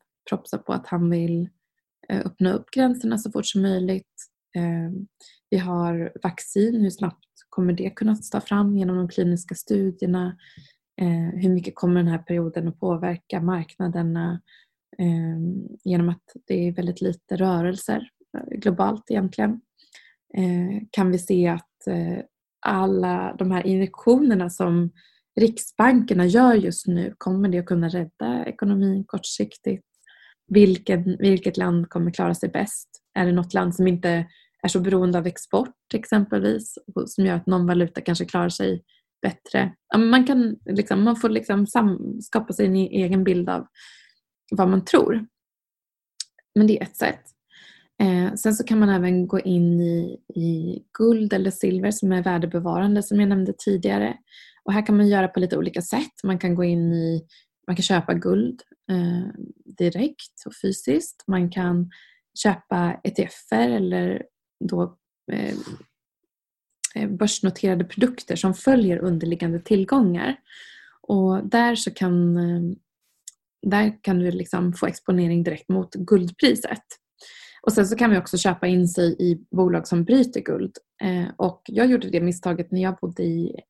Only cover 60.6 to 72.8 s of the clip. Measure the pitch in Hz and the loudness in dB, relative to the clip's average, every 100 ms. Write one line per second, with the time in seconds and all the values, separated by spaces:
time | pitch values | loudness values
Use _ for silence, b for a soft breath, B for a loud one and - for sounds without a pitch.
60.6 | - 190 - 302 - - - 185 175 190 | -6 -4 -2 -2 -2 -10 -4 0 0 -2
61.6 | 180 175 175 B B B _ - 208 180 | 0 0 -2 B B B _ -2 0 0
62.6 | - 175 175 - 202 - - - - 220 | -2 -2 -2 -2 -4 -4 -4 -6 -4 0
63.6 | 240 226 185 180 180 185 - _ _ _ | 2 0 -2 -2 -2 -4 -8 _ _ _
64.6 | 185 175 175 - _ _ - - - - | -6 -4 -4 -6 _ _ -6 -6 -6 -8
65.6 | - - - _ _ _ _ _ _ _ | -12 -18 -20 _ _ _ _ _ _ _
66.6 | _ _ - 214 208 185 208 - 190 185 | _ _ -10 -6 -6 -2 -2 0 -2 0
67.6 | 196 180 175 - 254 247 - 170 190 190 | 0 0 -2 0 -2 -2 -8 -2 -2 0
68.6 | 269 262 202 170 185 165 170 170 170 170 | 4 4 4 2 0 -2 -2 -4 -4 -4
69.6 | - 208 185 277 202 175 - 277 B B | 0 2 4 4 4 2 -2 -6 B B
70.6 | B B B B - 202 190 190 202 233 | B B B B -2 2 2 0 0 2
71.6 | 240 226 - - 185 175 175 175 175 175 | 2 0 -4 -2 0 2 2 2 0 -2
72.6 | 170 190 | -4 -6